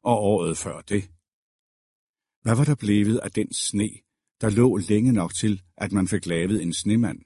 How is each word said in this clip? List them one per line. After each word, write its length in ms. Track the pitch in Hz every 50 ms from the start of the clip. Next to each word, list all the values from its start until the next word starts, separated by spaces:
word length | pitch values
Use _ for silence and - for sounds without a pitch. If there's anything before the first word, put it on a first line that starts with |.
| _
og 140 | - 120 110
året 380 | 107 98 107 95 85 82 80
før 240 | 76 - 92 71 -
det. 300 | - - 101 104 95 - - _ _ _ _ _ _ _ _ _ _ _ _ _ _ _ _ _ _ _ _ _ _ _ _ _ _
Hvad 140 | 113 113
var 80 | 113 143
der 100 | 151 147
blevet 440 | - - 104 101 104 101 104 110 120
af 120 | - -
den 220 | - 107 107 - -
sne, 380 | - - - - 101 104 107 - - _ _ _ _ _ _ _ _
der 100 | - 110
lå 260 | 104 107 120 127 101
længe 360 | 101 101 - 107 107 117 131 123
nok 220 | 104 87 82 -
til, 280 | - - 110 104 95 - _ _
at 160 | - 101 98 98
man 160 | 101 92 90
fik 180 | 104 104 -
lavet 360 | 85 85 82 85 92 107 104 82
en 100 | 85 80
snemand? 480 | - - 101 107 113 120 95 65 50 -